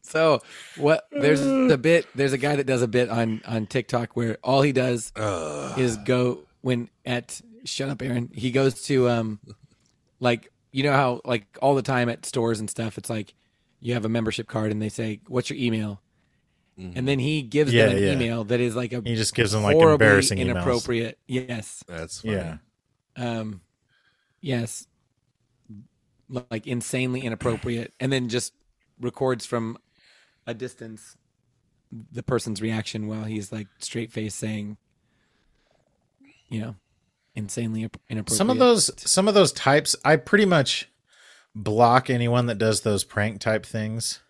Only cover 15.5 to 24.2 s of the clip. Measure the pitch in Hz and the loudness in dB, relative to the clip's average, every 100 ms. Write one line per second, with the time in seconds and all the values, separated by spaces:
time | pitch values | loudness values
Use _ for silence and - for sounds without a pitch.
15.5 | - 123 110 104 98 _ _ _ _ _ | -4 -2 -2 -4 -10 _ _ _ _ _
16.5 | _ _ - 92 90 131 139 135 156 120 | _ _ -18 -12 -6 -2 0 0 -2 -2
17.5 | 139 147 117 110 98 202 135 117 117 107 | 0 4 6 6 6 2 2 -2 -4 -2
18.5 | 120 123 113 120 123 110 113 110 - 110 | 0 0 -2 -6 -6 -4 -2 -2 2 2
19.5 | 107 104 156 165 151 110 98 90 101 - | 2 4 8 8 8 8 8 4 0 0
20.5 | 92 90 120 120 117 117 - _ 127 127 | 0 0 0 0 -2 -2 -10 _ -6 -4
21.5 | 117 104 - - 85 82 - 110 101 85 | -10 -10 -18 -14 -12 -10 -10 -6 -4 -6
22.5 | 78 _ _ _ _ _ - 120 113 110 | -12 _ _ _ _ _ -8 -6 -6 -8
23.5 | 98 _ _ _ _ _ _ | -12 _ _ _ _ _ _